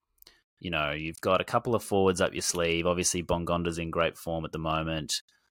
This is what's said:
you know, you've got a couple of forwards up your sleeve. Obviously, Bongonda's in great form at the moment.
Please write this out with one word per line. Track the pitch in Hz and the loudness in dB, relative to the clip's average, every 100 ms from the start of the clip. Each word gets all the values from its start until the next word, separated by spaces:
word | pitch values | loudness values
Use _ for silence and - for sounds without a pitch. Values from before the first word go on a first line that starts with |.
| _ _ - _ _ _ | _ _ -20 _ _ _
you | 90 | -6
know, | 82 73 | -2 -2
you've | 76 80 82 | -4 -8 -4
got | - 92 | 2 2
a | - | 2
couple | 120 123 110 | 0 0 -2
of | |
forwards | - 101 95 90 | 2 4 4 4
up | 92 | 2
your | - | 0
sleeve. | - 87 85 85 85 | -2 0 2 2 2
Obviously, | 87 87 90 | 2 2 0
Bongonda's | 80 87 85 85 85 85 | 0 0 2 0 0 -2
in | 82 | -4
great | 82 82 - | 0 0 0
form | - 82 78 | -6 -6 -6
at | |
the | 85 | -6
moment. | 80 80 80 80 73 - - _ _ | -2 -2 -2 -4 -4 -6 -8 _ _